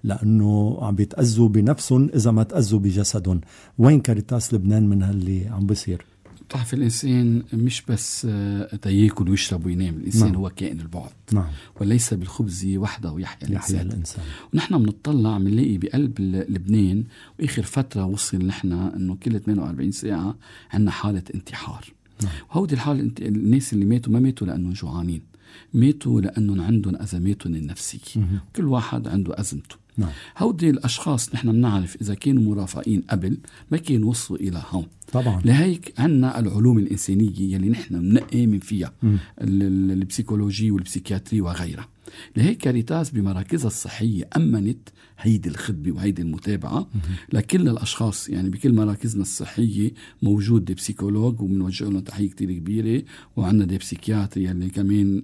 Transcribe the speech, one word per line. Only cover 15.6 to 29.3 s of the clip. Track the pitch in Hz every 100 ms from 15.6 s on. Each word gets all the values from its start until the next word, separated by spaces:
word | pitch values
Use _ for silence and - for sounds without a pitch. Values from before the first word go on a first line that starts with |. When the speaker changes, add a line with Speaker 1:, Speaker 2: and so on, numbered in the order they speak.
| 135 95
Speaker 2:
بقلب | 95 135 135 110
ال-، | 95 92 -
لبنان، | 92 95 107 95 101 113 - - -
وآخر | 147 117
فترة | 98 139 127 104
وصل | 92 101 - 95 92
نحن | 95 95
إنه | 87 92 101 92 92
كل | 117 107
ثمانية | 107 101
وأربعين | 73 71 82
ساعة | - 107 87 98 113 - - -
عنا | 101 101
حالة | - 104 95 90
انتحار. | 95 - - - 117 - _ _ -
Speaker 1:
نعم. | 101 76 -
Speaker 2:
وهودي | 165 190
الحالة | 131 147 135
الانت-، | 117 117
الناس | - 107 104 131 -
اللي | 107
ماتوا | 98 120 120
ما | 117
ماتوا | 131 127 92
لأنهم | 76 90
جوعانين، | 98 82 - 85 80 - - - - -
ماتوا | 113 135 147 131 117
لأنهم | 95 113 104 95
عندهم | 90 113 98 87
أزماتهم | 101 87 92 101 87
النفسية. | 80 76 90 - 107 - 113
Speaker 1:
مهم. | 90 98 - -
Speaker 2:
كل |
واحد | 151 123 107 120 110
عنده | 98 92